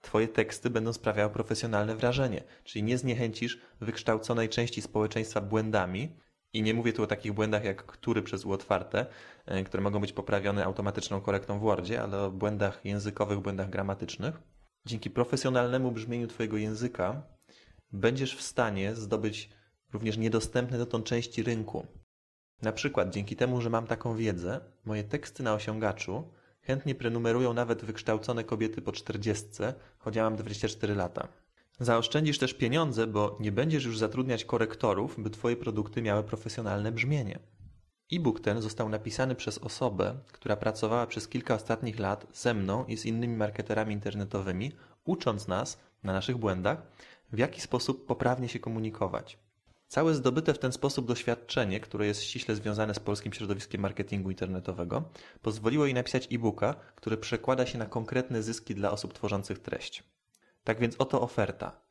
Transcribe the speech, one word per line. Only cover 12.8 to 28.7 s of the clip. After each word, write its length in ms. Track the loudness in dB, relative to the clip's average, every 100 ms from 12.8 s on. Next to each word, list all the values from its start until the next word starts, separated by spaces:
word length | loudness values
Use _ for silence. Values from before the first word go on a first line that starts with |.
| -2
językowych, 540 | -2 -2 -2 0 0
błędach 300 | 0 -2 -2
gramatycznych. 720 | -2 -2 -2 -4 -4 -4 -6 -14 _ _ _ -8
Dzięki 240 | -6 -4
profesjonalnemu 800 | 0 0 2 2 4 4 2 0
brzmieniu 360 | -2 -4 -4 -4
Twojego 300 | -4 -2 0
języka 640 | 0 -2 -4 0 0 -2 -10 -20 _ -20 -20 -20 _
będziesz 440 | 2 2 2 -2 -4
w 60 |
stanie 540 | -4 0 2 2 -2 -2
zdobyć 540 | 0 0 0 -2 -12 -20 _ _ _
również 240 | -4 -2 2
niedostępne 600 | 2 2 2 0 0 -2
dotąd 280 | 0 -2 0
części 380 | -2 -2 -2
rynku. 440 | 0 0 -2 -6 -8 -18 -20 _ _ _ _ _
Na 100 | -4
przykład 380 | 0 0 2 0
dzięki 260 | 0 -4 0
temu, 260 | 2 2
że 80 | 2
mam 180 | 0 0
taką 280 | -2 -2 0
wiedzę, 440 | 0 0 -2 -6 -8 _ -6
moje 180 | -4
teksty 400 | -2 -4 -6 -4
na 100 | 0
Osiągaczu 800 | 0 0 0 0 -2 -4 -6 -6 -16 _ _
chętnie 340 | -2 -2 0 -2
prenumerują 580 | 0 2 2 4 4
nawet 320 | 2 2 0 -2
wykształcone 580 | -6 0 0 0 -2
kobiety 380 | -2 0 0